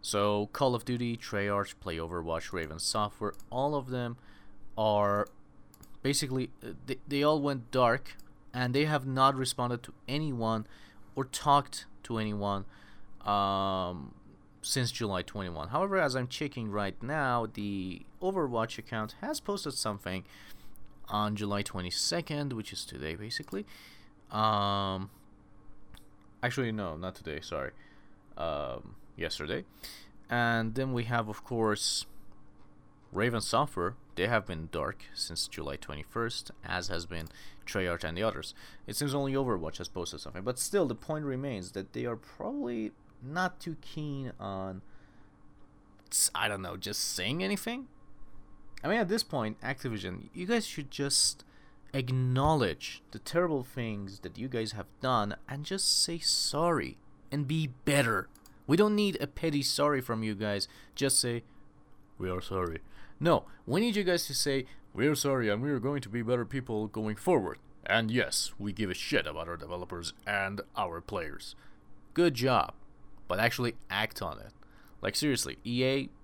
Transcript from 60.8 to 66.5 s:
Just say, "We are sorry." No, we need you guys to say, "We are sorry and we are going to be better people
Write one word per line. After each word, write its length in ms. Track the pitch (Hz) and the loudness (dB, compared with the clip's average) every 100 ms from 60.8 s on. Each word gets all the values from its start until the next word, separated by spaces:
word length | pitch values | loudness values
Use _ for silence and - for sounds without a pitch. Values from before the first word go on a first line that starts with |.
| - - | -16 0
Just 240 | 139 131 | 4 4
say, 240 | 123 117 - - - - - - - - | 2 -2 -6 -20 -20 -20 -20 -20 -20 -6
"We 100 | 92 | -2
are 120 | 90 | -2
sorry." 400 | - 95 87 82 - - - - | -2 0 0 -4 -10 -12 -12 0
No, 260 | 160 147 - - - | 4 4 2 -14 0
we 160 | 147 | 2
need 140 | 240 208 | 4 2
you 80 | |
guys 240 | 185 175 - | 2 2 2
to 80 | 131 | 0
say, 320 | 151 135 123 - - | 2 0 -2 -12 -12
"We 140 | - 135 | 2 4
are 80 | 147 | 4
sorry 340 | 143 135 113 | 4 4 4
and 140 | 104 | 2
we 80 | 139 | 2
are 80 | 139 | 2
going 220 | 123 143 | 2 0
to 80 | 110 | -2
be 120 | 113 | -2
better 240 | 113 123 | 2 2
people 400 | 117 | 2